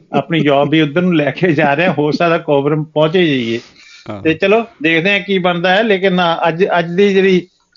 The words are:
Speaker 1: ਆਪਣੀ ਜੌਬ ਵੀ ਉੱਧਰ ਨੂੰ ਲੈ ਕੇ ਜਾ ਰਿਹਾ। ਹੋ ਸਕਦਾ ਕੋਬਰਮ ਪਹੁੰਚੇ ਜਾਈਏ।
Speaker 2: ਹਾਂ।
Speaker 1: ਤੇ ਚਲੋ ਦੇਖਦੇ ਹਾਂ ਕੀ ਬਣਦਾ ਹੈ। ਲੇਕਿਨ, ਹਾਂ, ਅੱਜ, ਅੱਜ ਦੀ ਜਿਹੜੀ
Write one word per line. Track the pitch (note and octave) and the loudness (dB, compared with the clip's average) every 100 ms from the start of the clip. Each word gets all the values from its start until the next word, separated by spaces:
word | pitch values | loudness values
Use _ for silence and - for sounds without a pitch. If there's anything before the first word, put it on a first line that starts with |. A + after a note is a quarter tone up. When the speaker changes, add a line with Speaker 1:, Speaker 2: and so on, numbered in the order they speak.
| - | -6
Speaker 1:
ਆਪਣੀ | C#3+ - E3 | -6 -2 0
ਜੌਬ | D3 C#3 C#3+ | 2 2 2
ਵੀ | D#3 | 2
ਉੱਧਰ | D#3 D3 | 0 0
ਨੂੰ | F3+ E3 | 0 0
ਲੈ | C#3+ | 0
ਕੇ | - F#3 | -2 0
ਜਾ | D3 D3+ C#3 | 2 0 2
ਰਿਹਾ। | F3+ | 0
ਹੋ | D#3+ D3 | 0 -2
ਸਕਦਾ | C#3 E3+ E3+ | 0 0 0
ਕੋਬਰਮ | E3 C#3+ C#3 D#3 | 0 0 0 -2
ਪਹੁੰਚੇ | D#3 D3+ D#3 F#3 E3+ | -4 0 0 2 0
ਜਾਈਏ। | C3+ A2+ A#2 - - - - - | 0 -2 -6 -8 -20 -20 -20 -14
Speaker 2:
ਹਾਂ। | G#2 | -6
Speaker 1:
ਤੇ | C#3 | -4
ਚਲੋ | D#3 G3 A3 A3+ - | -2 2 0 0 -4
ਦੇਖਦੇ | D3 E3 F3 | -2 0 0
ਹਾਂ | G3+ | -2
ਕੀ | F#3+ F#3+ | -2 -2
ਬਣਦਾ | F3+ F3 F3+ F#3+ | -2 -2 0 0
ਹੈ। | |
ਲੇਕਿਨ, | A3+ G3 F#3+ F3+ | 2 0 0 0
ਹਾਂ, | F3 E3+ E3 | 0 0 -2
ਅੱਜ, | E3 G3 F3 | 0 0 0
ਅੱਜ | E3+ | -2
ਦੀ | F3 G3+ | 0 2
ਜਿਹੜੀ | F#3+ F#3+ F#3 F3+ _ _ | 2 2 2 -2 _ _